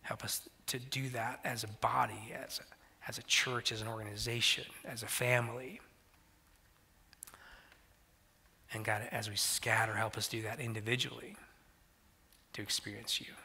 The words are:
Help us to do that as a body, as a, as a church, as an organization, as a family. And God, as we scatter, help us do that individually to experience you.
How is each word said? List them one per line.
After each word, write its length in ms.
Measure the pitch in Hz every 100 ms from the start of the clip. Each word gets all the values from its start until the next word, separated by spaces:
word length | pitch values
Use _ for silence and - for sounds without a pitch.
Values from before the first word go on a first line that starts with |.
Help 200 | - 113
us 240 | 107 - - - -
to 100 | 131
do 320 | 131 135 131
that 300 | 123 113 -
as 200 | - 117
a 40 | 110
body, 640 | 107 113 131 120 104 107 -
as 240 | - -
a, 480 | - - - - -
as 100 | 117
a 60 |
church, 480 | - - - 123 -
as 100 | 110
an 60 | 110
organization, 760 | 113 107 104 117 120 - - 120 -
as 180 | - 120
a 60 | 110
family. 720 | - 123 123 117 120 131 214 - - - - - - _ - - - _ - - - - - - - - - - - _ _ _ _ - - -
And 100 | 113
God, 240 | 110 107 117
as 180 | 117 107
we 60 | 101
scatter, 580 | - - 117 113 113
help 240 | 104 110 110
us 100 | 104
do 140 | 113
that 180 | 110 120
individually 760 | 120 110 107 127 123 117 - - - - - - _ _ - _ _ - _
to 80 | -
experience 600 | 104 - 110 104 113 -
you. 120 | - -